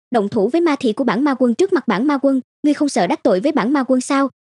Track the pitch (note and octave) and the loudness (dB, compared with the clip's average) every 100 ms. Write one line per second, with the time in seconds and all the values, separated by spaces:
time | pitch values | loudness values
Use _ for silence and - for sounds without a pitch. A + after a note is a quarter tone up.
0 | - A#3+ G3+ A3+ G3+ E4+ E4+ C#4 A#3 G#3+ | -4 -2 -2 0 0 0 0 0 -2 -2
1 | A#3+ G3+ D4 B3+ B3 A3+ G4 E4 - F#3 | -2 0 0 0 0 2 0 0 0 0
2 | D4 C#4 C#4 C4 - _ D4 C#4 D4 A#3 | 0 0 0 0 -4 _ -2 0 0 0
3 | F3+ D#4 B3+ F#3 C#4 D4 G#3+ D4 B3+ B3+ | 0 0 0 2 2 0 0 0 0 0
4 | - C#4 C4+ _ _ | 0 -2 -2 _ _